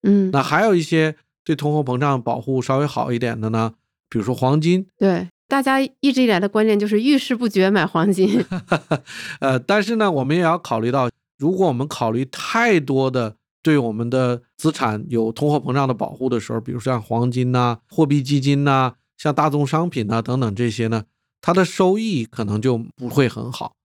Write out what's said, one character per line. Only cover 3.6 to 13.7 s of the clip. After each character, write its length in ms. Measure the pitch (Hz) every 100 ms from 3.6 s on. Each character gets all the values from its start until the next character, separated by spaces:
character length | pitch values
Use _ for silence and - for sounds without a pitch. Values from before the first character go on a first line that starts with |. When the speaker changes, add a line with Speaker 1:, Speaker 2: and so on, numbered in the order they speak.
| 113 - _ _ _
Speaker 2:
比 80 | 117
如 60 |
说 100 | 104
黄 260 | 123 131 151
金。 280 | 160 180 190 _
Speaker 1:
对， 300 | 190 170 180 _ _
大 140 | 277
家 180 | 269 269 269 _
一 120 | 277
直 120 | 254
以 40 | 247
来 120 | 202
的 80 | 202
观 180 | 214
念 140 | 220 208
就 80 | 208
是 140 | 214
遇 160 | 254 269
事 180 | -
不 120 | 233 240
决 220 | 202 190
买 160 | 202
黄 260 | 170 170 196
金。 320 | 185 196 233 - 180 - 160 -
Speaker 2:
<laughs> 460 | 143 - - - -
呃， 180 | 135 127
但 240 | 131 208
是 140 | 202 226
呢， 120 | 208
我 140 | 147
们 120 | 131
也 60 | 170
要 160 | 165 175
考 220 | - 117
虑 100 | 113
到， 200 | 135 123 _ _ _
如 140 | 147
果 160 | 185 185
我 60 |
们 120 | 123 143
考 240 | - 117
虑 140 | 117 135
太 480 | - - - 240 180
多 320 | 135 135 131
的 240 | 127 110 - _ _
对 160 | 160